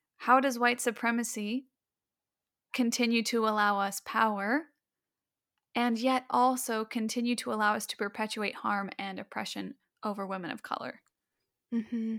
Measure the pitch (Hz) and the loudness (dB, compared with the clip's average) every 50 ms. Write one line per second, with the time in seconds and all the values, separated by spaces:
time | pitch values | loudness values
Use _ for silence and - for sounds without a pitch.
0 | _ _ _ - - - 247 269 262 277 240 233 240 240 240 240 - 247 220 - | _ _ _ -4 2 4 6 6 6 4 2 2 2 2 2 2 0 -2 -2 0
1 | - 233 233 240 233 - - 214 208 208 226 262 269 _ _ _ _ _ _ _ | 0 0 0 0 -2 -4 -4 -6 -4 -4 -4 -4 -6 _ _ _ _ _ _ _
2 | _ _ _ _ _ _ _ _ _ _ _ _ _ _ - - 247 233 233 - | _ _ _ _ _ _ _ _ _ _ _ _ _ _ -2 0 0 2 2 2
3 | 247 226 233 233 220 - - 226 220 220 214 214 208 208 208 196 196 196 190 - | 2 4 4 2 2 2 0 2 2 2 2 4 4 4 4 2 0 -2 -2 -6
4 | - - - 226 220 220 208 196 196 208 247 302 330 - _ _ _ _ _ _ | -8 -2 2 2 2 2 2 0 0 0 0 0 -2 -4 _ _ _ _ _ _
5 | _ _ _ _ _ _ _ _ _ _ _ _ _ _ - 233 240 247 226 220 | _ _ _ _ _ _ _ _ _ _ _ _ _ _ -2 2 2 2 2 2
6 | 240 262 262 254 254 - - 247 247 254 254 254 - - 226 220 220 220 - 240 | 2 2 2 2 0 0 2 4 4 4 4 2 -2 -2 -2 -2 -2 -2 -2 -2
7 | 220 220 - 247 233 240 240 - - 247 226 214 214 208 214 214 - - - - | -2 -2 0 0 0 0 0 0 -2 -2 0 2 2 2 2 2 -2 -6 -6 -4
8 | 208 202 - - 220 214 - 220 208 196 - - - 220 208 202 196 190 - - | -4 -4 -2 -4 -4 -4 -4 -4 -4 -4 -4 -4 -2 -2 0 0 -2 -6 -8 -8
9 | 196 196 190 - 202 - - - 208 - - 202 190 190 - _ _ _ _ - | -8 -8 -8 -10 -10 -8 -8 -8 -6 -6 -6 -8 -8 -10 -10 _ _ _ _ -10
10 | - 220 202 202 196 190 190 190 180 156 - - - - - - - 127 - - | -8 -6 -6 -6 -6 -6 -6 -6 -6 -6 -8 -8 -6 -6 -6 -6 -6 -8 -12 -14
11 | _ _ _ _ _ _ _ _ _ _ _ _ _ - 233 233 220 - 240 233 | _ _ _ _ _ _ _ _ _ _ _ _ _ -6 -4 -4 -4 -4 -6 -4
12 | 226 226 226 | -4 -4 -6